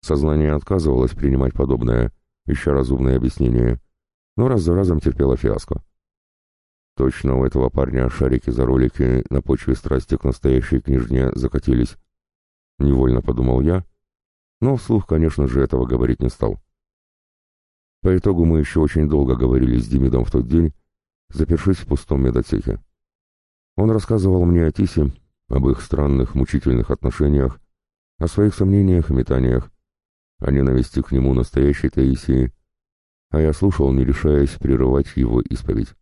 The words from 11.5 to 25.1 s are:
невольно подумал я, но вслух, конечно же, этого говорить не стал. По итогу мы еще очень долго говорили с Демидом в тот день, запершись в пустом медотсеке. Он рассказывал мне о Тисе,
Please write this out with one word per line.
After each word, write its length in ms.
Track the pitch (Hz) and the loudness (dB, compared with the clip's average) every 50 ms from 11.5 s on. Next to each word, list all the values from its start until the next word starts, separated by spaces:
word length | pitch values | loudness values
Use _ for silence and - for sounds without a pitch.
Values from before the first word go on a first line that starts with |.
| - 69 - - 65 60 60 - - - _ _ _ _ _ _ _ _ _ _ _ _ _ _ _ _ | -4 -4 -2 0 0 0 0 -2 -4 -14 _ _ _ _ _ _ _ _ _ _ _ _ _ _ _ _
невольно 420 | 71 69 69 64 67 64 62 60 | 0 2 2 4 2 2 2 0
подумал 400 | - - 62 60 65 64 62 62 | -2 -4 -4 -2 0 0 0 0
я, 240 | 67 78 87 92 90 - _ _ _ _ _ _ _ _ _ _ _ _ _ _ - | 0 0 0 -2 -4 -8 _ _ _ _ _ _ _ _ _ _ _ _ _ _ -2
но 140 | 123 139 | -2 -2
вслух, 300 | 123 - - 117 107 92 | -2 -2 -2 -2 -2 0
конечно 420 | - 80 80 80 80 73 - 71 65 | 0 0 0 0 0 0 -2 -2 0
же, 120 | 60 67 | 0 0
этого 240 | 67 65 - 64 62 | 0 0 0 -2 -2
говорить 360 | 62 62 60 60 60 60 - | 0 -2 -2 0 -2 -2 -2
не 100 | - 62 | -2 -4
стал. 280 | - - - 55 50 50 _ _ _ _ _ _ _ _ _ _ _ _ _ _ _ _ _ _ _ _ _ _ _ _ _ _ _ _ | -4 -4 -4 -6 -6 -6 _ _ _ _ _ _ _ _ _ _ _ _ _ _ _ _ _ _ _ _ _ _ _ _ _ _ _ _
По 160 | - 95 92 | 0 0 0
итогу 300 | 92 - 104 95 85 82 | 2 2 0 2 4 4
мы 140 | 82 82 78 | 4 4 2
еще 200 | 76 - - 82 | 0 0 0 0
очень 260 | 78 73 - 82 76 | 0 2 2 0 0
долго 300 | 73 76 73 69 64 64 | 2 2 2 2 2 0
говорили 400 | 60 60 62 64 65 64 62 60 | 0 2 2 2 2 2 2 2
с 100 | 60 58 | 0 -2
Демидом 380 | 53 62 65 65 65 62 64 60 | 0 0 0 2 2 2 0 -2
в 60 | 53 | 0
тот 180 | - 65 60 58 | 0 -2 -2 2
день, 240 | 65 82 82 78 - _ _ _ _ _ _ _ _ _ _ _ | 2 2 2 0 -2 _ _ _ _ _ _ _ _ _ _ _
запершись 480 | - 71 78 76 85 78 - 95 95 | -4 -4 -2 0 0 0 0 0 -2
в 100 | - - | -2 -2
пустом 380 | - - 71 - _ 76 69 65 | -4 -4 -4 -2 _ -2 0 0
медотсеке. 560 | 64 58 62 57 - - 50 50 - 52 50 - _ _ _ _ _ _ _ _ _ _ _ _ _ _ _ _ _ _ | 0 0 0 -2 -2 -4 -4 -2 -4 -6 -8 -10 _ _ _ _ _ _ _ _ _ _ _ _ _ _ _ _ _ _
Он 140 | - 101 110 | 0 0 2
рассказывал 560 | 110 110 95 - - 107 92 95 92 92 87 | 2 0 0 0 -2 0 2 2 2 4 4
мне 180 | 87 87 87 82 | 4 4 4 2
о 80 | 80 76 | 2 0
Тисе, 400 | - - - - - 76 67 | 0 -2 -2 0 0 0 0